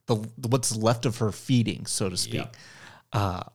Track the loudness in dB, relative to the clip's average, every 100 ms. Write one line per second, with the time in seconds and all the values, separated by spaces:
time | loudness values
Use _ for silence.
0 | -2 -2 -2 -6 0 0 0 2 2 2
1 | 0 0 -2 -2 2 4 4 -2 -4 -4
2 | -2 -2 -4 -4 -6 -12 -20 -20 -20 -20
3 | _ 0 0 -2 -8